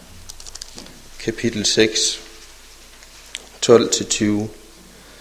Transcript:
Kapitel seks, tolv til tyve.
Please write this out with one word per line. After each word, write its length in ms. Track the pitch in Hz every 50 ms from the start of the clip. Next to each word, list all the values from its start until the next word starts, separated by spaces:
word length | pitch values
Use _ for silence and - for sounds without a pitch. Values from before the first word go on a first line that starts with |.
| - - - - - - - - - - - - - - - - - - - - - - - -
Kapitel 460 | - 117 110 - - 117 - 107 98
seks, 540 | - - 110 110 110 - - - - - - - - - - - - - - - - - - - - - - - - - - - - - - - - - -
tolv 280 | - - 117 117 120 117
til 160 | - - 101
tyve. 440 | - - - 107 104 104 104 110 110 - - - - - - - - - - - - - -